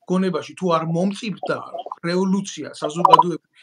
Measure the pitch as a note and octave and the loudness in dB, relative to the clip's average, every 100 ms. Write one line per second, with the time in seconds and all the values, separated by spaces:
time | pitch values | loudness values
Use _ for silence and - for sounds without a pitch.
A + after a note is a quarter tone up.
0 | - F#3 F#3+ D3+ - D3+ F#3 D#3+ E3 E3 | 0 2 2 0 -4 -2 2 2 2 2
1 | G3+ G3+ A3 E3 - C3 - - - - | 0 0 -6 -6 -4 -4 -6 -10 -10 -6
2 | E3+ F3+ F#3+ G3 - - - - D3+ E3 | -2 2 2 0 -2 -8 -10 -6 -4 0
3 | F3+ - F3+ D#3 _ - | 4 4 2 -2 _ -20